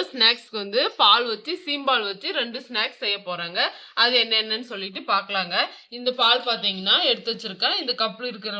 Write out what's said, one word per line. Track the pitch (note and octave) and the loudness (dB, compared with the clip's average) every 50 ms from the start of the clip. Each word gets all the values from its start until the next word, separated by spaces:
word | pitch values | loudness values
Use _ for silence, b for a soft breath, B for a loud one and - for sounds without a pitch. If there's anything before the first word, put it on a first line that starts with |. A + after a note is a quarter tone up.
| - | 0
ஸ்நாக்ஸ்க்கு | - - B3+ A3 A3+ A#3+ A#3+ - - - G#3+ | 0 0 2 4 4 4 2 -4 -10 -8 -8
வந்து | G3+ G3+ G3+ B3 D#4 A4 - | -6 0 0 2 2 2 2
பால் | - B3+ G3+ G#3 A#3 B3 A#3 | 4 6 6 6 6 4 0
வச்சு, | G#3+ G#3 - D4+ F4+ F4 | -4 -6 -6 -8 -8 -8
சீம்பால் | - D4 C#4+ C#4+ C#4 C4+ B3+ A#3 G#3 | -4 -6 -4 -2 2 2 2 2 2
வச்சு | G3+ G3 F#3 - E4 | -2 -6 -6 -6 -4
ரெண்டு | G4 C#4+ A#3+ A#3 A3+ B3+ | -2 -2 -2 -4 -6 -10
ஸ்நாக்ஸ் | A#3+ - B3 G#3+ A3 C4+ - - - | -10 -6 -4 -2 -2 -2 -4 -4 -4
செய்ய | G#3 G3+ G3 | -2 -2 -2
போறாங்க. | F#3 F3+ F3 E3+ E3+ E3+ F3 G#3+ C4+ - B B B B B | -4 -6 -6 -6 -6 -4 -2 0 -2 -2 B B B B B
அது | A3 A3+ A#3+ B3+ A#3+ | 2 2 4 4 2
என்னென்னன்னு | A3+ A3+ A3 A3 A3 A3 G#3+ A3+ B3 - | 2 2 2 0 0 0 -4 -6 -6 -8
சொல்லிட்டு | A3+ G3 F#3+ G3+ F#3+ D#4 C#4 | -8 -8 -8 -8 -8 -6 0
பாக்கலாங்க. | - G#3 G3 G3 G3+ G3+ F#3+ F3+ F3 F3 G#3+ C#4 - B B B B | 2 2 2 0 0 -2 -2 -2 0 0 0 0 -2 B B B B
இந்த | A#3 A#3+ B3 B3 | -10 -4 -2 -2
பால் | B3 B3+ A#3 A3+ B3 B3 A#3+ B3 | 2 4 4 4 4 4 2 -2
பாத்தீங்கன்னா | A3+ F#3 G3+ G3+ F#3+ F#3+ F#3+ G3 A#3 D#4 F4+ | -2 -2 -2 -4 -4 -2 2 2 2 4 4
எடுத்து | C#4 A#3 - - A#3 A3+ | 2 0 0 -2 -8 -8
வச்சிருக்கேன். | F3+ - A3 F#3+ - A3+ C#4+ F#4+ G4 | -6 -8 -10 -6 -2 -2 0 0 -2
இந்த | D#4 B3 B3 | -4 -4 -2
கப்ல | - A3 G#3+ F#3 A3 B3 B3 | -2 -2 -2 -4 -6 -8 -8
இருக்கிற | G#3+ G#3+ G#3 G#3+ G3+ | -8 -8 -8 -8 -6